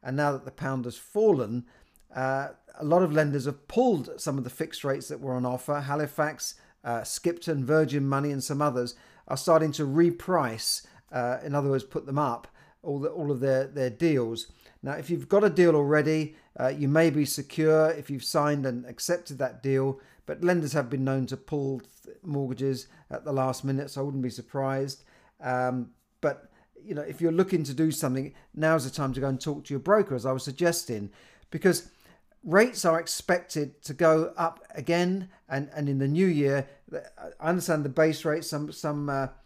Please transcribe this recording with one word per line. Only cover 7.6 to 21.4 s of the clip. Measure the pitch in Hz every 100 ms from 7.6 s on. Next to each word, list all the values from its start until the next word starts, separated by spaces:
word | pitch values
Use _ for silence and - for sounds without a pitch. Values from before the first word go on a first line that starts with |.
| 127
Virgin | 156 147 143 139
Money | 139 147
and | 139
some | - 139
others | 147 127 123 - - _ -
are | 135
starting | - 160 156
to | 143 143
reprice, | 147 170 170 - 175 127 110 - - - - _
uh, | 127 120 127
in | 151 143
other | 139
words, | 135
put | 135 160 139
them | 139
up, | 143 117 - - - _
all | 160 139
the, | 147
all | 180 143
of | 131
their, | 135 131 135
their | 139 127
deals. | 107 170 139 117 113 - - - _
Now, | 135
if | 127 135
you've | 165 135
got | 202
a | 208
deal | 156 175 151
already, | 143 151 147 156 147 - _ -
uh, | 127
you | 143 139
may | 156 165
be | 147
secure | 139 - 139 - 156 156 156
if | 151 139
you've | 139
signed | - 160 147 147 135
and | 123 123
accepted | - - 175 175 135
that | 127 117
deal, | 139 135 135 135 - _ -
but | -
lenders | 175 180 147
have | 147 120
been | 135
known | 135 135 123
to |
pull | 135